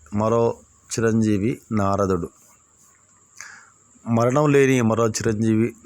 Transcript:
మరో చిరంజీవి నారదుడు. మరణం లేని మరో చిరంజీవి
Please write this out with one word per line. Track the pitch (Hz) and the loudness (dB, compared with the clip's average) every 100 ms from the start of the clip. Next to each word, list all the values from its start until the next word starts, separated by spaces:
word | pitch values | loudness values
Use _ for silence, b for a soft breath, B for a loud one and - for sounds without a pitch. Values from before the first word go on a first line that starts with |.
| - | -8
మరో | 104 110 117 117 - - _ - | -2 0 2 0 -4 -14 _ -12
చిరంజీవి | - 113 113 110 101 110 - - | -4 0 0 0 0 -2 -6 -6
నారదుడు. | 110 98 98 95 90 80 _ _ _ _ _ _ _ _ _ _ - B B B _ _ _ 113 | -2 0 0 0 -2 -4 _ _ _ _ _ _ _ _ _ _ -20 B B B _ _ _ -4
మరణం | 117 120 135 151 | 0 0 2 2
లేని | 139 135 131 | 4 4 2
మరో | 113 113 117 | 2 2 0
చిరంజీవి | - 117 107 113 110 113 - | -2 -4 -2 0 0 -2 -4